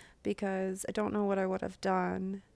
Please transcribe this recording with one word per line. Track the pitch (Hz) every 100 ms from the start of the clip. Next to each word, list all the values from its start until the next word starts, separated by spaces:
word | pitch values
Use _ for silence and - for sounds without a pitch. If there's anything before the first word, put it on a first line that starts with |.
| - -
because | 208 202 196 190 190 190 -
I |
don't | 208 208
know | 208
what | 202 196
I | 190
would | 190
have | 196 -
done | 190 185 180 185 190 196 -